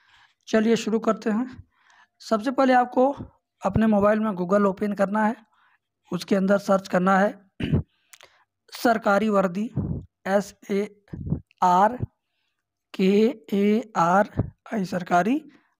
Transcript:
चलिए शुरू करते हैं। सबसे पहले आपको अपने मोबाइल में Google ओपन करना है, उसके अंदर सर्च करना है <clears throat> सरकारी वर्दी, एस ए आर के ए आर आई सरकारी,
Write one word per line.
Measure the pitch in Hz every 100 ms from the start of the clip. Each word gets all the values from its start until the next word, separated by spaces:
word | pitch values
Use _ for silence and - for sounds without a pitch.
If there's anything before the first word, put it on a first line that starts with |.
| _ _ _ _ -
चलिए | 220 220 226
शुरू | 220 220
करते | - - 233
हैं। | 214 254 - - _ _ _ _ _
सबसे | - 220 226
पहले | 254 262
आपको | 254 247 254 254 285 - _ _ _
अपने | 196 196 220
मोबाइल | 214 202 214
में | 220
Google | 180 180 202 202
ओपन | 190 208
करना | 202 196 214 214
है, | 240 _ _ _ _ _ _ _
उसके | 180 - 202
अंदर | 190 202
सर्च | 196 196 196
करना | 190 185 196
है | 202 - _ _
<clears throat> | - - - _ _ - - _ _ _ _
सरकारी | - 254 220 226 202 220
वर्दी, | 202 190 175 226 - 95 - - _ -
एस | 202 196 - -
ए | 196 208 _ _ - - - - _
आर | 185 180 208 247 - _ _ _ _ _ _ _ _
के | - 190 202 220 - -
ए | 196 202 214 - 185
आर | 170 190 208 - - _ -
आई | 226 180
सरकारी, | 180 175 175 180 285 - _ _ _